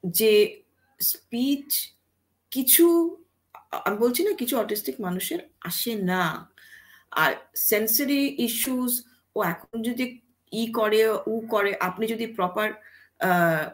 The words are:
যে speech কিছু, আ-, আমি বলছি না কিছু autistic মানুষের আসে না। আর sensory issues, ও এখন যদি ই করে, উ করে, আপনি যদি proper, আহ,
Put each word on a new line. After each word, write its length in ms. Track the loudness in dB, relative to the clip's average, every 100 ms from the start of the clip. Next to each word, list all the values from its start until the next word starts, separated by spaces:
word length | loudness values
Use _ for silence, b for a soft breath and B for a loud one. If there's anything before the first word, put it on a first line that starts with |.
| -2
যে 560 | 2 6 6 4 0 _ _ _ _
speech 920 | -4 -4 _ -2 0 0 -2 -6 -6 _ _ _ _ _ _
কিছু, 680 | -4 2 6 6 6 2 -4 _ _ _
আ-, 260 | -20 _ -6
আমি 120 | -4 0
বলছি 260 | 0 2
না 100 | 0
কিছু 260 | -2 -2 -2
autistic 420 | -2 -4 -6 -6
মানুষের 380 | -6 -4 -4 -8 -10 _
আসে 340 | -10 -6 -4
না। 560 | -2 -2 0 0 -4 -12 _ B B B B B
আর 220 | 0 2 0 -10
sensory 800 | -4 0 0 2 0 0 0 0 0
issues, 680 | -2 -2 -4 -2 -2 -4 -6 b b -4
ও 60 |
এখন 400 | -2 -4 -8 -6
যদি 380 | -6 -4 -6 -8 _ _ _
ই 200 | -6 -4
করে, 360 | 0 2 4 4
উ 340 | 2 -2 -4 -2
করে, 240 | 0 0 0
আপনি 260 | -4 -2 -4
যদি 200 | -2 -6
proper, 440 | -2 -2 0 -4 -4 b b b _
আহ, 520 | 2 4 4 2 -4